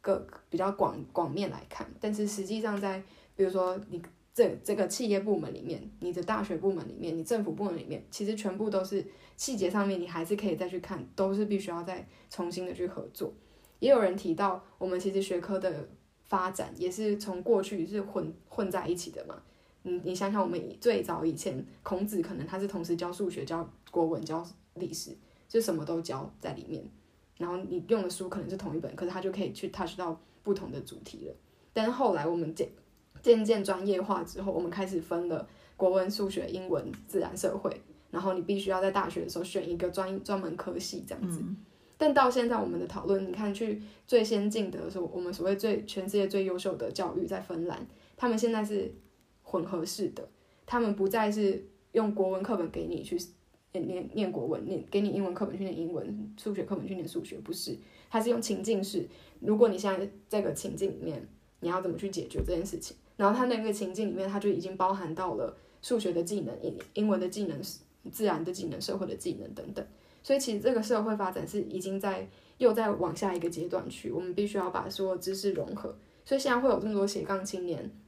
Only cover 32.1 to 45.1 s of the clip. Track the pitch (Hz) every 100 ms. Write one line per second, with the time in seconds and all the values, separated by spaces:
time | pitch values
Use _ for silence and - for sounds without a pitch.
32.1 | 170 151 175 156 160 - - - _ _
33.1 | - - 226 214 220 196 185 196 185 208
34.1 | 185 170 190 196 175 175 190 190 190 165
35.1 | 170 175 160 - - - - 190 190 185
36.1 | 208 196 - - 185 185 170 - - -
37.1 | 190 - - - - 190 - - - _
38.1 | 165 185 185 170 202 190 185 190 196 175
39.1 | 170 170 170 185 196 175 170 180 175 190
40.1 | 196 - 196 175 - - 175 - - -
41.1 | - 180 165 - 190 - - - _ 302
42.1 | 277 262 254 233 226 185 175 180 190 -
43.1 | 196 190 180 208 196 226 208 - - -
44.1 | 240 214 220 208 220 196 175 165 185 170